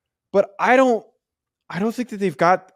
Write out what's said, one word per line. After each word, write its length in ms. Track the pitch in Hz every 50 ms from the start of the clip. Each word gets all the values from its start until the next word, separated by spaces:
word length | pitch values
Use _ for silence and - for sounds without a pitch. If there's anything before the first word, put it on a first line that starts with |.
| _ _ _ _ _ _ -
But 180 | 196 - - - -
I 180 | 165 208 247
don't, 300 | 254 269 254 233 202 - _ _ _ _ _ _ _ _ _ _ _ _ _
I 80 | - 170
don't 160 | 202 233 226
think 160 | - 240 -
that 80 | 220 196
they've 180 | 202 185 143
got, 360 | - 175 175 185 180 - _ _